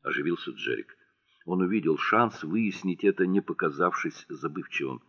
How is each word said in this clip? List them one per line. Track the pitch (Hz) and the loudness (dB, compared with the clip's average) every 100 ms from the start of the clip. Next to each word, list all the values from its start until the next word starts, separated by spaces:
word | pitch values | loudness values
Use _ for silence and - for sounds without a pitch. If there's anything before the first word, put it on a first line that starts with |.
оживился | 71 71 73 85 - | -4 -2 -2 -2 -4
Джерик. | 57 57 57 - - _ _ _ _ - | -8 -4 -4 -6 -18 _ _ _ _ -2
Он | 92 | 0
увидел | 92 107 78 76 | 2 2 2 0
шанс | - 107 117 - | 2 4 4 0
выяснить | 78 101 110 95 95 87 | -2 0 0 0 -4 2
это, | 101 95 92 | 2 4 4
не | 98 | 2
показавшись | 87 82 82 71 87 - 82 - - | 0 -2 -2 2 0 2 -6 -8 -14
забывчивым. | 76 76 73 73 - 69 65 | -8 -6 -6 -8 -6 -4 -6